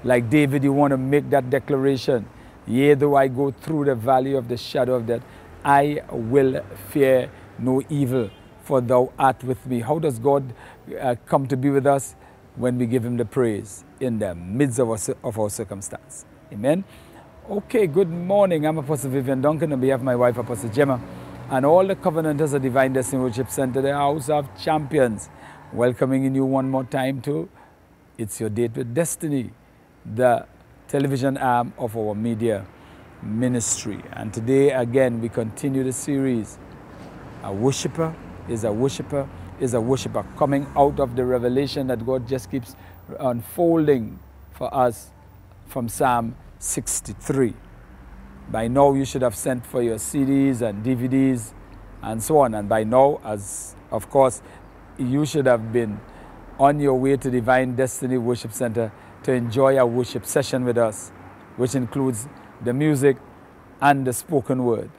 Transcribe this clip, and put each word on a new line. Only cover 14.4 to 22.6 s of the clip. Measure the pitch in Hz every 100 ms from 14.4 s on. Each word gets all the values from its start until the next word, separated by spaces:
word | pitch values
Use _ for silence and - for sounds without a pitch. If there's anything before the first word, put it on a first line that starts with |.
| 87 113 143 117
of | 117
our | 110
cir-, | - -
of | 127 110
our | 104
circumstance. | - 104 101 - - - - - - -
Amen? | 101 123 170 190 - - - - - -
Okay, | 202 - 240 190
good | 151 185
morning. | 170 175 202 196 165 151
I'm | 160
Apostle | 139 147 139
Vivian | 135 131 131
Duncan | 143 156 160
on | 139
behalf | 131 135
of | 131
my | 123
wife, | 123 120
Apostle | 120 120 117
Gemma, | 110 143 127 - - - - -
and | 135 143
all | 175 190
the | 185
Covenanters | 185 160 156 147 156
of | 139